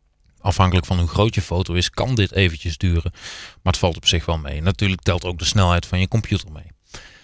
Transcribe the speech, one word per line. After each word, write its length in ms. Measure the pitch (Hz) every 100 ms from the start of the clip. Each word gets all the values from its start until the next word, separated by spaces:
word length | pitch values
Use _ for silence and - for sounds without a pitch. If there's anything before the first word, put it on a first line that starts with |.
| _ _ _ _
Afhankelijk 460 | 92 - 92 90 -
van 120 | 90
hoe 100 | 85
groot 260 | - 110
je 80 | 110
foto 320 | - 87 95
is, 160 | 87 87
kan 240 | - 120
dit 180 | 123 95
eventjes 460 | - 92 78 87 80
duren, 340 | 92 85 87 - - - - -
maar 100 | -
het 60 | -
valt 180 | 92 78
op 100 | -
zich 180 | 85
wel 140 | - 80
mee. 240 | 71 71
Natuurlijk 400 | 82 98 101 92
telt 220 | - 90
ook 140 | 90 87
de 60 |
snelheid 420 | 90 107 90 87 -
van 140 | 90
je 80 | 92
computer 440 | 113 104 101 -
mee. 140 | 76 87 - _ - - -